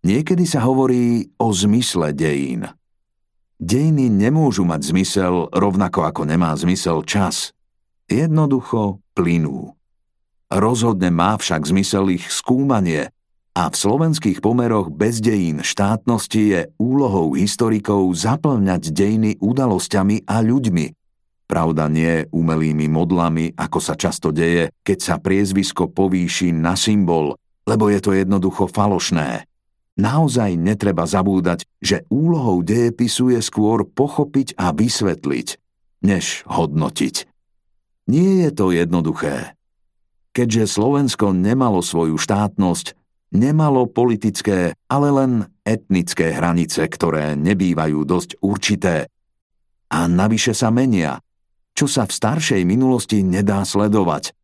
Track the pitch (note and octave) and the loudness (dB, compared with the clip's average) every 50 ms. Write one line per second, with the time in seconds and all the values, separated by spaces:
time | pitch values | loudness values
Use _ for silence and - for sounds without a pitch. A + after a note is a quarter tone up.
0 | - F2 G2+ C3 D#3 - F#3+ F3 F3+ - - C#3 A2+ B2+ C3 C3 C3+ B2+ B2+ B2 | 0 2 0 0 0 0 0 0 2 0 0 0 2 2 2 2 2 2 2 2
1 | A#2+ A#2+ A#2+ A2+ - - _ _ A#2+ A#2 G#2 F2+ G2 G#2 G#2 B2 A#2 - - F2+ | 2 2 2 0 -2 -6 _ _ 0 0 2 2 2 2 2 2 0 0 -2 -2
2 | D#2+ D2+ C#2+ C#2+ E2 D#2 D2 C#2 C#2 C2+ B1+ A1+ G1+ - - _ _ _ _ _ | -2 -2 -2 -2 -2 0 0 -2 -2 -4 -6 -8 -8 -10 -14 _ _ _ _ _
3 | _ _ _ _ _ _ _ _ _ _ _ _ - E2+ A2 C3 D3+ D#3+ D#3 C#3+ | _ _ _ _ _ _ _ _ _ _ _ _ -4 -2 0 2 2 2 2 2
4 | C3 A#2+ G#2+ G2 G#2 A#2+ D3 D#3+ D#3 C3+ G2+ G2+ F#2 E2+ D#2+ D2+ C#2 C#2+ E2 F#2 | 2 2 4 4 2 2 2 2 2 2 2 2 0 0 0 -2 -2 0 0 0
5 | - - - G2+ F#2+ F2+ F2+ F2+ D#2+ - - F2+ G2 G2+ F2+ G2 F#2+ F2 - G2 | 0 0 0 0 0 2 0 0 -2 -2 -2 0 0 2 2 0 0 0 0 -2
6 | D#2+ D#2+ - - E2 D2 D#2+ E2+ F2 D#2+ D#2 C#2+ D#2+ E2+ F#2 F#2 - F2+ E2 D#2+ | -2 -2 -2 -4 -4 -2 0 0 0 0 -2 -2 0 -2 -2 0 -2 -2 -2 -2
7 | D2+ - - G#2 F#2+ E2+ - - - - _ _ _ _ _ _ _ _ _ _ | -4 -2 -2 0 0 0 -2 -6 -8 -10 _ _ _ _ _ _ _ _ _ _
8 | _ _ - B2 D#3 E3 D3+ D#3 D#3 C#3+ C#3 B2+ - - - A2+ G#2+ G2+ G2 - | _ _ -2 0 0 2 2 2 2 2 0 -2 -2 -2 -2 -2 -2 -2 -4 -6
9 | _ _ _ - F2 E2+ E2+ E2+ D#2 D2 C#2 - - - - _ _ _ _ _ | _ _ _ -2 0 2 2 0 0 -2 -4 -8 -12 -14 -18 _ _ _ _ _
10 | _ _ _ _ _ _ _ _ _ _ - G2 G2+ A2 B2+ A2+ A#2 A#2 G#2+ F#2 | _ _ _ _ _ _ _ _ _ _ 0 0 2 2 2 2 2 0 2 2
11 | F#2 F2+ E2+ E2+ F2 G2 G#2+ G2+ - - E2 D#2+ D2+ D2 F2+ F#2+ G2 - - G2 | 0 0 2 2 2 0 0 -2 -2 -2 -2 -2 -2 0 0 0 0 0 0 0
12 | G2 F#2+ F2+ F2 - - - - - - B2+ C3 C#3 C#3 B2+ G#2+ F#2+ F2 D#2+ D2+ | 0 0 -2 -2 -4 -8 -8 -8 -2 0 0 2 2 2 2 2 0 0 -2 -2
13 | C2+ - _ _ _ _ _ _ _ _ _ F2 E2+ D2+ - - - G2+ A2+ C#3+ | -4 -6 _ _ _ _ _ _ _ _ _ -2 -2 -2 -2 -2 0 0 2 2
14 | E3 D#3+ D#3 D#3 - G#2+ F#2 - - G#2+ A#2 B2 A#2+ A#2 A2+ G#2+ F#2 E2 D2 D2+ | 2 0 0 0 0 -2 -2 0 0 0 0 2 0 0 0 0 -2 -4 -4 -2
15 | G#2+ A2 A2+ A2 G#2+ A#2 A2 G2+ F2+ E2 D2+ D2 - - - - G2+ G2 A2+ G#2 | -2 -2 0 0 0 0 2 2 0 0 -2 -4 -4 -6 -2 0 0 0 0 0
16 | _ - A#2 G#2+ - - - A2 G#2+ G#2+ F#2+ F2 D#2 - _ _ G#2+ B2 C3 C#3 | _ -2 -2 -2 -4 -2 0 2 2 2 2 0 -2 -4 _ _ -2 0 2 2
17 | C#3 A#2+ F#2+ F#2 E2 D#2 C2+ - G2 G2+ - - A#2+ A2+ A2 G#2 G2+ - G#2 G2+ | 0 2 0 0 0 0 0 0 -2 -2 0 -2 0 0 0 0 0 0 0 2
18 | F#2+ F#2 F2+ E2 D#2 A2 C#3+ - - D3+ C3+ A2 G2 F#2+ F2+ F2 - E2 D2+ E2+ | 2 0 0 -2 -2 -2 -2 0 0 0 0 2 2 2 0 -2 -2 -4 0 0
19 | G2 G#2 A2 A2 A2 G#2+ G#2 - F#2+ G#2+ B2 C3+ C3+ B2 G2+ F2+ - - - G2+ | 0 2 2 0 0 0 -2 0 -2 -2 0 0 0 0 0 -2 -2 -2 -2 0
20 | F#2 G2+ G#2 A2 - - G2+ A2+ A2+ A2 B2 C#3 B2+ A2+ F2 E2+ D2 - - _ | 2 2 0 0 -2 -2 0 0 2 2 2 2 0 0 0 0 -2 -4 -8 _
21 | _ _ _ _ _ _ _ _ _ _ - E2+ E2 E2 D#2 D2+ D#2 D2+ D#2 D#2+ | _ _ _ _ _ _ _ _ _ _ -2 0 0 0 0 0 0 0 0 0
22 | D#2+ E2 E2 D#2+ D2+ D#2 - E2+ E2 D#2+ D#2+ D#2+ D#2+ D#2 D2+ D2+ D2+ D2+ D#2 D#2 | 2 2 0 0 -2 -2 -2 -2 0 0 0 0 0 0 0 0 0 0 0 0
23 | E2+ E2 F#2 F2 E2+ E2 D#2+ D#2+ E2 E2 - - E2 D#2 - - - - D2+ - | 0 0 0 0 0 0 0 -2 -2 -4 -4 -8 -8 -4 -4 -4 -4 -4 -6 -4
24 | - - - - - D#2+ D#2 D#2+ E2+ E2 E2+ E2+ E2 D#2+ _ _ _ - G2 - | -4 -4 -4 -2 -4 -2 0 0 0 2 2 2 0 -2 _ _ _ -4 -2 -2
25 | - - F2 E2 - F#2 F#2+ G2 G2+ F#2+ F#2+ G2 F#2+ - - - F2+ F2 - - | -2 -4 -4 -4 0 0 0 2 0 0 0 -2 -2 -2 -2 -4 -4 -4 0 0
26 | G2 F#2+ F#2 F#2 F2 E2 - - F#2 F2 E2+ D#2+ D#2+ E2+ F2+ F2+ - A2 G#2+ G#2 | 0 0 2 0 -2 -2 -2 -2 0 0 0 0 0 0 0 0 0 0 2 2
27 | F#2+ E2+ E2+ E2 D2+ C#2+ - _ _ _ _ _ _ - A2+ A2 G#2+ G#2 G#2 G2 | 2 2 0 0 0 -2 -4 _ _ _ _ _ _ -2 0 2 2 2 2 2
28 | - G#2 F#2+ F#2+ G2 F#2 G2+ G2 F2+ F#2+ - - G2 F2+ - G#2+ G2+ G#2 G2 E2+ | 2 2 2 2 2 2 0 0 0 -2 -2 -2 -4 -2 0 0 0 0 0 -2
29 | - - F#2 D#2+ D2+ C2+ A#1 A1 - _ _ _ _ _ _ _ _ _ _ - | -2 -2 -2 -2 -2 -4 -6 -8 -12 _ _ _ _ _ _ _ _ _ _ -2
30 | G2+ G#2+ B2+ D#3 E3 C#3 A2+ B2 A2+ G2+ F2 E2+ E2+ G2 G#2+ G2+ - G2+ F2+ E2 | -2 0 2 2 2 2 2 0 0 0 0 0 0 -2 -2 0 0 0 0 0
31 | E2 D#2 G2+ F#2+ F#2 G2 F#2+ F#2 E2+ F2 E2+ E2+ - _ _ _ - - G2 - | -2 0 0 0 2 2 0 2 0 0 -2 -2 -6 _ _ _ -2 -2 -2 -2
32 | - _ G#2+ C3+ D#3 E3+ E3+ D3+ B2+ A2+ F#2 F2+ E2+ E2 G#2+ A#2+ A#2+ A#2+ A#2+ - | -2 _ -2 0 2 2 2 2 2 0 0 0 0 0 0 2 2 0 0 -2
33 | B2 A2 - - B2+ B2+ B2 A#2 A2 - - G#2+ G#2+ G#2+ A2+ G#2+ G2+ - _ - | -2 -2 0 0 2 2 2 0 0 -4 -2 0 2 2 2 0 -2 -4 _ -2
34 | C3+ C#3+ - - D3 D3 - C#3 C3+ - - - F#2+ F2+ D#2 - A2 A#2+ - - | -2 0 0 -2 -2 0 0 -2 -2 -2 -4 -2 -2 -2 0 0 0 0 0 0
35 | A2 F#2+ D#2+ - - C#2+ C#2 B1 A#1 - - _ _ _ _ _ _ _ _ _ | -2 -2 -2 -2 -4 -4 -4 -4 -6 -8 -12 _ _ _ _ _ _ _ _ _
36 | - G2+ G2 F2 D2 - - - - - - F2 E2 D2+ C#2+ D#2+ D2 B1+ - - | 0 0 0 0 -2 -6 -8 -10 -10 -4 -2 -2 -2 0 0 -2 -2 -2 -2 -4
37 | - - - - - _ _ _ _ _ _ _ _ _ _ _ _ _ _ _ | -4 -4 -4 -8 -10 _ _ _ _ _ _ _ _ _ _ _ _ _ _ _
38 | _ - A#2+ D#3 F3+ G3 F#3+ F#3 F3 D3 - - G2 F#2 F2+ E2+ F2 E2 F2 E2+ | _ 0 2 2 4 4 4 2 2 0 0 0 0 2 2 0 0 0 0 0
39 | D#2 D#2+ D2+ - - D2+ C#2 B1 A#1+ - - _ _ _ _ _ _ _ _ _ | 0 -2 -4 -4 -4 -4 -4 -6 -8 -12 -16 _ _ _ _ _ _ _ _ _
40 | _ _ _ _ _ _ _ - A#2+ A#2 G#2+ A2+ G#2+ G2+ - G2+ G#2+ C3 C#3+ C#3+ | _ _ _ _ _ _ _ -2 -2 0 2 0 0 0 0 0 2 2 2 2
41 | C#3+ B2 - - A2 G2+ F#2+ F2+ F#2 G#2 A#2+ C3+ C3 A#2+ G2+ F2+ E2+ - - E2+ | 2 0 0 0 0 2 2 2 2 2 2 2 2 2 2 0 0 0 -2 0
42 | E2 D#2+ D#2+ D#2 - - G#2+ G2+ G#2+ G2+ - - F#2+ F2+ E2+ - - - - _ | 0 0 0 -2 0 0 0 0 0 0 0 0 0 0 0 -2 -6 -12 -16 _
43 | _ _ _ _ _ _ - F#2+ A#2+ C#3 D3+ D#3 D#3 D3 C#3 B2+ B2 A#2 - - | _ _ _ _ _ _ 0 2 2 4 4 4 4 4 4 2 2 2 2 2
44 | A#2+ B2 A2+ G#2 A2 G#2+ G2 - - G#2 G2 F#2 F2 E2+ - _ _ _ C3 C#3 | 2 2 2 0 0 -2 -4 -2 -2 0 0 2 0 -2 -4 _ _ _ 0 0
45 | C#3+ C#3+ C#3+ C3+ C3+ C3 B2 A2+ G2 - _ _ _ G#2+ A2 G#2+ - _ F#2+ F2+ | 2 2 2 2 2 2 0 -2 -2 -6 _ _ _ -2 -2 -2 -2 _ 0 0
46 | F2 - - - E2 D#2+ D2+ C#2+ D#2+ F2 E2+ E2+ E2 - - E2+ D#2 D#2 - - | 0 -2 -2 -2 -2 -2 0 -2 0 0 2 0 0 -2 -2 -4 -4 -4 -4 -2
47 | - E2+ D2+ D#2 D2+ D2+ D2+ C#2+ D2 F2+ G#2 F2+ F#2+ F#2 E2+ D#2+ D#2+ D#2+ D2+ D2+ | -2 -2 0 -2 -2 -2 -2 0 0 0 2 2 2 0 0 0 0 0 0 -2
48 | D2+ C#2+ F2+ F2+ F2 - - _ - G2 G2+ G2+ - - G#2+ - - F#2 E2 D2+ | -2 0 -2 -2 -2 -6 -10 _ -4 -2 -2 -2 -2 -2 -2 0 0 -2 0 -2
49 | C#2+ - _ _ _ _ _ _ _ _ _ _ _ _ _ _ _ _ - D#2+ | -4 -6 _ _ _ _ _ _ _ _ _ _ _ _ _ _ _ _ -4 -2
50 | E2+ E2+ F2 F2+ G2 G#2+ A2+ G#2+ - B2 G#2+ - B2 A2 A2+ A#2+ C3+ C3 A2 F#2 | 0 0 2 2 2 2 0 0 0 -2 0 0 0 2 2 2 2 2 2 0
51 | D#2+ C#2+ C2+ - _ _ _ _ _ _ _ _ _ _ _ - D3 C#3+ - C#3 | 0 -2 -4 -8 _ _ _ _ _ _ _ _ _ _ _ -2 -2 0 0 -2
52 | G#2+ - - - - G#2+ C#3 E3 D#3 - B2+ F#2+ F2+ F2 G2+ B2 C3 C3 B2+ A#2+ | -2 -2 -4 -2 -2 0 0 0 0 0 0 2 2 2 2 2 2 2 2 0
53 | - - A2 G#2 F#2+ F#2+ F2+ G2 G2+ G2+ G2+ G2 G2 - - G2+ G#2 G#2 G#2 G#2+ | -2 0 0 0 2 2 0 0 0 0 0 0 -2 -2 0 0 0 2 2 2
54 | F#2+ E2+ D2+ C#2+ - - _ _ | 0 0 -2 -4 -6 -12 _ _